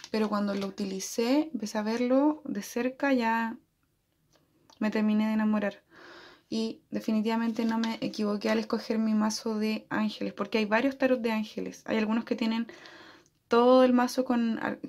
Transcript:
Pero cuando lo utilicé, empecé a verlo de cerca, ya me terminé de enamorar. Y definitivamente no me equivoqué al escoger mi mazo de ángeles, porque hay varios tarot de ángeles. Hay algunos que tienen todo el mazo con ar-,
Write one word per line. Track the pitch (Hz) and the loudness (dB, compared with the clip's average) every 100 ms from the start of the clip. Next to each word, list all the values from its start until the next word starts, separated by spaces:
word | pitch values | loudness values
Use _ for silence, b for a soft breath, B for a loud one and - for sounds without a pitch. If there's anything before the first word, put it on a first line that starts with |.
| - | -6
Pero | 214 214 | -2 0
cuando | 208 202 | 0 -2
lo | 202 196 | -2 -6
utilicé, | - 196 190 - - 233 285 311 | -6 -6 -6 -6 -2 2 2 0
empecé | 220 214 220 | -4 -6 -4
a | |
verlo | 214 233 247 262 294 302 - | -2 -2 2 4 4 0 -4
de | 202 | -8
cerca, | - 240 247 262 277 | -6 -4 -4 -2 0
ya | 262 226 226 226 240 _ _ _ _ _ _ _ _ _ _ _ - | 2 2 0 -2 -8 _ _ _ _ _ _ _ _ _ _ _ -4
me | 214 | -2
terminé | 220 214 214 214 | 0 2 2 2
de | |
enamorar. | 220 214 214 202 - _ B B B B B B | 2 2 2 -2 -6 _ B B B B B B
Y | 220 226 - - | -4 -4 -8 -8
definitivamente | 208 214 220 220 226 233 226 226 | -6 -2 0 0 0 -2 -2 -2
no | 226 | 0
me | 226 226 | -2 -4
equivoqué | 226 - 208 208 220 | -6 -4 -4 -2 0
al | 220 | -2
escoger | 220 220 - 220 | -2 -4 -2 -2
mi | 220 | 0
mazo | 214 214 214 226 214 | 2 0 -2 -4 -2
de | 214 214 - | -2 -4 -4
ángeles, | 208 214 - 196 | -4 -4 -4 -8
porque | - 202 226 | -6 -4 -2
hay | 208 | 2
varios | 220 269 269 | 2 2 0
tarot | 262 254 | 0 2
de | 226 | 0
ángeles. | 220 214 - 185 - - | -2 -4 -8 -10 -10 -4
Hay | 220 | -2
algunos | 214 226 226 | 0 -2 -2
que | 220 | -2
tienen | 226 226 220 B B B B B B _ - | -2 -2 -4 B B B B B B _ 2
todo | 233 247 254 | 4 8 8
el | 254 | 8
mazo | 247 254 - 254 | 6 2 0 0
con | 240 226 220 | 0 0 -2
ar-, | - - | -4 -6